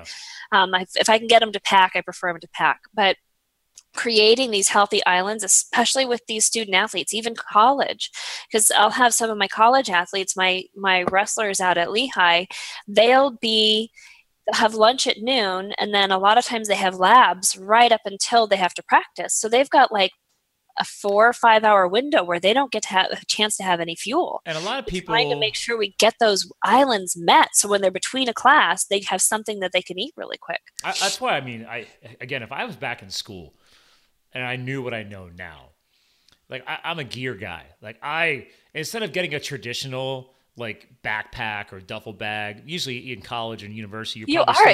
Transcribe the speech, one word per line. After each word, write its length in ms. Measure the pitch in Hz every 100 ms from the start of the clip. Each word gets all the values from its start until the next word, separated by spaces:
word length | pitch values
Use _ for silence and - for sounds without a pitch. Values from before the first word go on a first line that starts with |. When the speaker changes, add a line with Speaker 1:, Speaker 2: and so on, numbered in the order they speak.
| - - - - -
Speaker 1:
Yeah. 100 | 202
Speaker 2:
um, 120 | 185
I, 120 | 185 190 -
if 120 | -
I 100 | 220
can 80 | 226
get 140 | 233
'em 100 | 220
to 80 | 202
pack, 320 | - 196 185
I 60 | 180
prefer 300 | 180 - 185
'em 100 | 170
to 80 | 170
pack. 320 | - 160 - _
But 240 | 220 190 180 _ _ _ _ _ _ _
creating 560 | - 240 220 214 240 254
these 180 | 202 196
healthy 360 | 208 202 202 185
islands, 360 | 180 196 220
especially 640 | 190 - - 233 233 262
with 160 | 254 240 -
these 180 | 220
student 300 | - 226 202 185
athletes, 380 | 220 185 -
even 200 | 214 226
college, 760 | 226 - 208 233 277 - 208 - - - - -
'cause 180 | 220 -
I'll 200 | 202 214
have 240 | 226 247
some 160 | - 226
of 80 | 208
my 100 | 196
college 400 | 208 226 262 233
athletes, 480 | 175 175 196 185 196
my, 280 | 185 185 -
my 300 | 196 196 185
wrestlers 560 | 180 190 214 - 208 196
out 180 | 180 175
at 120 | 170
Lehigh, 540 | 214 262 202 175 170 190 - - - -
they'll 440 | 202 233 262 277
be, 600 | 233 226 220 214 214 226 _ - _ _ _ -
they'll 140 | 226
have 140 | 220
lunch 320 | 220 220 262 254
at 120 | 202
noon, 500 | 226 262 196 185 202 -
and 160 | 208
then 160 | 202 196
a 80 | 190
lot 180 | 196 226
of 80 |
times 240 | - 233 214
they 60 | 196
have 200 | 190 185
labs 600 | 185 247 185 180 190 190
right 340 | 190 226 240
up 120 | 220
until 420 | 202 196 - 233 214
they 100 | 190
have 180 | 175
to 80 | -
practice. 520 | - 285 - - 165
So 140 | - 220
they've 220 | 233 277
got, 200 | 302 240
like, 220 | 214 190 _ _ _ _ _ _ -
a 60 |
four 420 | - - 202 202 233
or 60 |
five 320 | 233 233 220
hour 240 | 220 202 180
window 340 | 208 294 285
where 160 | 175 170
they 140 | 185
don't 180 | 254 277
get 120 | 214
to 60 | -
have 200 | 190 -
a 120 | -
chance 320 | - - 214 -
to 60 |
have 180 | 190 175
any 160 | 165 165
fuel. 460 | 196 311 - -
Speaker 1:
And 140 | 170 156
a 20 |
lot 180 | 190 262
of 140 | -
Speaker 2:
We're 80 | 180
trying 300 | - 226 247
to 60 | 143
Speaker 1:
people 40 |
Speaker 2:
make 140 | 214
sure 240 | - - 233
we 160 | 202 -
get 180 | 220 -
those 320 | 220 190 - -
islands 540 | 185 247 269 208 180 175
met. 400 | 170 294 269 -
So 100 | 202
when 140 | 202
they're 100 | 190
between 380 | 185 - 262 247
a 60 |
class, 500 | - 247 302 180 180
they 160 | - 202 190
have 140 | 190
something 380 | - 220 220 208
that 120 | 185
they 80 | 185
can 180 | - 180
eat 140 | 269 220
really 180 | 57 -
quick. 240 | - 170 _ -
Speaker 1:
I, 80 | 214 185
that's 180 | 196 -
why, 160 | 254
I 60 | 156
mean, 240 | 127 113
I, 220 | 113 120 104 _ 110 123
again, 220 | 127 139
if 100 | 110
I 140 | 143 233
was 100 | 131
back 260 | 131 120
in 60 | 98
school 460 | - - 95 80 _ _ _ _ _ _ _ _
and 100 | 131
I 120 | 123 127
knew 260 | 127 139
what 100 | 123
I 100 | 113
know 280 | 101 98 90
now, 400 | 87 87 73 65 _ _ _ _ _ _ _ -
like, 120 | 127 135
I, 100 | 156
I'm 140 | 160 170
a 60 |
gear 300 | 120 123 131
guy. 300 | 98 98 82 - _
Like, 160 | 107 113
I, 460 | 139 160 165 135 - _ _
instead 280 | 151 151 226
of 120 | 208
getting 180 | 180 175
a 80 | 143
traditional, 960 | - 135 113 123 135 131 131 131 127 _ _ -
like, 320 | 117 104 _ _
backpack 720 | 117 107 - - 110 104 101
or 80 | 95
duffel 320 | 90 110 113
bag, 520 | 95 107 107 104 104 139
usually 480 | 170 131 123 127
in 80 | 110
college 400 | - 120 113 110
and 100 | 104
university, 460 | 110 104 110 110 113
you're 80 | 110
Speaker 2:
You 160 | 320
Speaker 1:
probably 80 | -
Speaker 2:
are 160 | 359 415